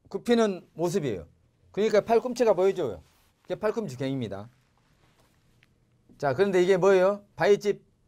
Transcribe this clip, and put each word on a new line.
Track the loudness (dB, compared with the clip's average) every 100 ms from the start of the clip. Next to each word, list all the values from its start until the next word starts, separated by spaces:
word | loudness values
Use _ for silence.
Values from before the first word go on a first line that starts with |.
| _
굽히는 | -8 -2 0 0 -2 -12
모습이에요. | -6 -4 -4 -4 -8 -12 _ _ _ _
그러니까 | -4 0 0
팔꿈치가 | 2 0 0 -2 0
보여줘요. | 2 2 0 -4 -8 -16 _ _ _
이게 | -14
팔꿈치 | -8 -6 -6 -8 -8
괭입니다. | -8 -6 -8 -10 -16 _ _ _ _ _ _ _ _ _ _ _ _ _ _ _ _ -6
자, | -4
그런데 | 0 2 2
이게 | 4 4
뭐예요? | 4 4 4 0 -8 -2
바위집, | 2 2 0 -4 _ _